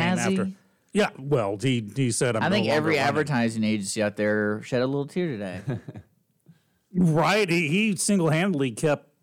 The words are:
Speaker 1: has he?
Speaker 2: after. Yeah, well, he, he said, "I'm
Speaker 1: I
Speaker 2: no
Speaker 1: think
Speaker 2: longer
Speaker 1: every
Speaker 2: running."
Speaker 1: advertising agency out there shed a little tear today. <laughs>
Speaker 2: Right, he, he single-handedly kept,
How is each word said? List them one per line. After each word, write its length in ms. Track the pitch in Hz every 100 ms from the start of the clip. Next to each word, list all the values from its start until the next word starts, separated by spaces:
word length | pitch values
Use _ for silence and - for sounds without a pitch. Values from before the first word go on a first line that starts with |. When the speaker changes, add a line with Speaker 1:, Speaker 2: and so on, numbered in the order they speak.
| 170 180
Speaker 1:
has 60 | 180
he? 60 |
Speaker 2:
after. 180 | 190 190 - _ _ _
Yeah, 160 | 202 202 -
well, 400 | 139 143 101 101
he, 300 | 131 123 104
he 160 | 110 131
said, 260 | 110 131 113
"I'm 60 |
Speaker 1:
I 40 | 151
Speaker 2:
no 60 |
Speaker 1:
think 120 | 208 175
Speaker 2:
longer 80 | 147
Speaker 1:
every 180 | 156
Speaker 2:
running." 140 | 151 139
Speaker 1:
advertising 560 | 143 147 131 117 110
agency 380 | 107 110 95 -
out 140 | 104 101
there 460 | 104 107 104 107
shed 180 | - 123
a 60 | 131
little 200 | 143 139
tear 200 | 185 175
today. 320 | 113 101 90 98
<laughs> 120 | 117 - - - _ _ _ _ _ _ _ _ 185
Speaker 2:
Right, 520 | 180 151 160 202 202
he, 160 | 170 156
he 300 | 180 220 185
single-handedly 720 | - 202 165 156 196 160 135
kept, 360 | 107 160 143 - _